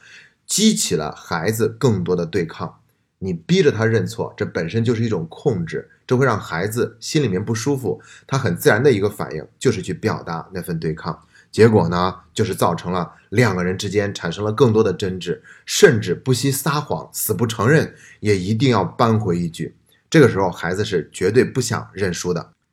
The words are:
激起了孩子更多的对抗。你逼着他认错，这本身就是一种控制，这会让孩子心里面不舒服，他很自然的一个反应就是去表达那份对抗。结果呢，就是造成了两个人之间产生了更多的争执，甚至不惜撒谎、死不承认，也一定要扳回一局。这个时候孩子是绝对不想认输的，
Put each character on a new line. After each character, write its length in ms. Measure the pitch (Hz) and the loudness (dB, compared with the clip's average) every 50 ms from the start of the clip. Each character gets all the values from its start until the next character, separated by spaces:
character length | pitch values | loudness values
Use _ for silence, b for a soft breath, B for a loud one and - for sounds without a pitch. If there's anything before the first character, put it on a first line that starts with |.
| b b b b b b b b _ | b b b b b b b b _
激 280 | - - - 214 220 - | -6 0 4 4 4 4
起 220 | - - - 90 | 2 0 -2 -2
了 180 | 80 76 73 - | -2 -2 -4 -8
孩 380 | - - - 90 82 80 101 | -10 -8 -6 -6 -2 -2 -2
子 160 | 110 113 110 - | 0 0 -2 -2
更 340 | 110 - - 123 107 92 | 0 0 2 2 2 2
多 140 | 87 90 90 | 0 0 -2
的 80 | 87 87 | -2 -2
对 220 | 80 82 98 85 | -2 -2 -4 -4
抗。 300 | 80 - - 95 80 - _ _ _ _ _ _ _ _ _ | -4 -6 -10 -10 -12 -12 _ _ _ _ _ _ _ _ _
你 120 | 92 95 90 | -6 -6 -6
逼 280 | 82 - - 175 190 | -6 -2 0 2 4
着 80 | 160 143 | 4 4
他 140 | - 107 110 | 2 2 0
认 220 | 113 113 107 90 | 2 2 0 0
错， 260 | - - - 82 - - | -2 -6 -8 -8 -8 -6
这 120 | - 104 | -6 -6
本 200 | 87 - 95 82 82 | -4 -4 -6 -6 -2
身 120 | 110 113 | -2 0
就 120 | 113 123 117 | 0 0 0
是 100 | 110 120 | 0 0
一 40 | 113 | -2
种 160 | 107 85 82 80 | -2 -4 -4 -8
控 380 | - - - 139 113 87 85 | -12 -4 -2 -2 -2 -2 -4
制， 240 | 80 80 64 - b b b b | -6 -6 -8 -10 b b b b
这 100 | - 127 | 0 2
会 80 | 123 139 | 2 4
让 160 | 127 107 95 | 2 2 0
孩 260 | - - 80 80 95 | -4 -6 -6 -4 -4
子 300 | 107 110 120 - - - - | -4 -2 -2 -2 -2 -4 -10
心 220 | - - - 156 | -12 -2 0 0
里 60 | 139 107 | 0 0
面 160 | 90 92 104 | 0 -2 -2
不 100 | 110 117 | -4 -4
舒 220 | 113 - 143 143 | -2 -2 -2 -2
服， 240 | 131 117 92 - B B B B B B | -2 -2 -6 -6 B B B B B B
他 120 | - 135 135 | -4 -4 -2
很 180 | - 107 85 | 0 -2 -2
自 140 | - - 156 | 2 2 2
然 120 | 107 107 | 4 6
的 80 | 139 147 | 4 4
一 80 | 120 98 | 4 4
个 120 | 95 - | 0 -2
反 200 | - - 85 64 71 | -4 -6 -8 -8 -8
应 120 | 78 65 - _ _ | -10 -12 -14 _ _
就 120 | - 135 | 0 0
是 120 | - 95 | 0 0
去 100 | 85 95 | -4 -6
表 300 | 87 80 - 107 82 78 | -8 -4 -2 -2 -2 -2
达 260 | - - 85 80 - - 95 | -6 -8 -8 -8 -10 -10 -12
那 80 | 92 | -10
份 180 | 82 - 85 80 | -8 -6 -8 -4
对 140 | 85 80 78 | -4 -4 -6
抗。 260 | - - 82 80 - b b b b b b | -6 -8 -10 -10 -10 b b b b b b
结 160 | - - 110 117 | 4 4 6 6
果 180 | 110 101 82 82 | 6 4 2 2
呢， 240 | 87 87 90 92 90 - - _ | 0 0 0 -2 -2 -6 -14 _
就 100 | _ - 107 | _ -4 -4
是 80 | 92 95 | -4 -2
造 200 | - 123 95 85 | 0 0 0 0
成 160 | 82 - 90 | -2 -4 -4
了 220 | 90 90 85 B B B B B | -4 -4 -4 B B B B B
两 260 | 98 113 123 110 92 | 2 2 2 2 2
个 80 | 90 | 0
人 140 | 87 90 95 | -2 -2 -2
之 140 | 92 101 98 | -4 -6 -2
间 240 | 92 104 101 101 90 | 0 0 0 0 -4
产 180 | - - 85 | -6 -6 -6
生 100 | 82 98 | -6 -4
了 80 | 104 107 | -4 -4
更 220 | 110 110 110 117 | 2 4 4 4
多 100 | 104 110 | 6 4
的 120 | 107 101 87 | 2 2 0
争 260 | - 104 92 92 92 | -2 -4 -4 -6 -6
执， 220 | - 87 80 - B B B B B | -6 -8 -8 -8 B B B B B
甚 340 | - - - - 165 123 110 | -6 4 6 6 6 6 4
至 140 | 110 - 85 | 0 -2 -4
不 180 | - - 131 | -4 0 0
惜 180 | 127 117 - 139 | 0 2 0 -2
撒 300 | 135 - - 160 143 147 | -2 -2 -2 -2 -2 -2
谎、 300 | 143 - 98 78 65 - | -4 -4 -6 -8 -8 -10
死 220 | - - - - 110 | -10 -8 -4 -4 -2
不 120 | - 120 | 0 0
承 220 | 110 - - 98 123 | -2 0 0 2 4
认， 260 | 160 151 104 - B B B B B B | 4 4 2 0 B B B B B B
也 180 | - 107 101 92 | 0 0 0 2
一 160 | 90 95 113 | 0 -2 0
定 160 | 110 139 131 | 2 2 4
要 120 | 120 101 | 4 2
扳 380 | 90 82 - - 127 113 110 104 | 2 0 0 2 2 4 4 2
回 180 | 110 92 85 87 | 2 0 -2 -2
一 120 | 85 82 | -2 -4
局。 260 | - - 76 - - _ _ _ _ _ _ _ | -6 -8 -10 -10 -10 _ _ _ _ _ _ _
这 100 | - 165 | 6 6
个 80 | 135 | 6
时 140 | 107 82 95 | 6 6 2
候 100 | 98 90 | 0 -2
孩 240 | 85 - - 85 92 | -2 -4 -6 -4 -4
子 80 | 98 | -4
是 280 | 104 - 98 82 76 - | -4 -2 -2 -4 -4 -6
绝 180 | - - 92 92 | -6 -2 -2 2
对 140 | 117 127 - | 4 4 2
不 160 | - - 131 | 2 0 -4
想 300 | 113 - 110 80 - - | -2 -2 -4 -4 -6 -10
认 220 | - 92 101 92 85 | -6 -4 -4 -4 -4
输 180 | - - 90 | -4 -4 -4
的， 200 | 87 80 - - _ _ _ _ | -4 -4 -6 -10 _ _ _ _